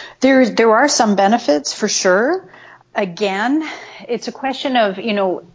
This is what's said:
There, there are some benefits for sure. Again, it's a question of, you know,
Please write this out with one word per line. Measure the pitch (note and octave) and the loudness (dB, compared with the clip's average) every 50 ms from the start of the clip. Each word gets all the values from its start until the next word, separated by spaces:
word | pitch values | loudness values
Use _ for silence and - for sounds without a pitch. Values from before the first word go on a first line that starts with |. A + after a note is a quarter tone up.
| - - - _ | -16 -18 -6 _
There, | - C4 C4+ C4 B3+ G#3+ | 2 4 4 4 4 4
there | F#3 - A3+ A3+ G#3+ | 2 2 4 4 4
are | A3+ C4+ D4 | 4 4 2
some | D4 - B3 G#3+ G3+ | 2 2 2 2 2
benefits | F#3+ G3 G3 A3 A#3+ - - D4 D4 C4+ - - | 2 2 2 2 2 2 0 0 0 -2 -6 -6
for | - - G3+ | -6 -4 -4
sure. | - - - F#3+ F3+ G3 A3+ C#4 F4 F#4+ - - - - - - - - _ _ - | -4 0 2 2 2 2 2 0 -2 -4 -6 -12 -20 -20 -20 -20 -20 -20 _ _ -6
Again, | - G#3 F#3 E3+ E3+ G#3+ G3 F#3+ G3 G#3+ B3 C#4+ D#4 D#4+ D4+ - - - - - - - - | -6 -6 -4 -4 -4 -4 -4 -2 -2 -2 0 0 -2 -2 -4 -10 -14 -16 -18 -20 -18 -10 -8
it's | A#3+ A3 - - | -8 -8 -6 -10
a | A3+ | -10
question | - - C4+ B3+ C4+ - C#4+ C4 | -8 -6 -6 -6 -6 -4 -2 0
of, | B3 A3 G3+ F#3+ F#3+ | 2 0 0 -2 -4
you | G3+ A#3 G#3 | -6 -4 -2
know, | G3+ G3 F#3 F3 - - - _ | -2 0 -2 -2 -4 -8 -12 _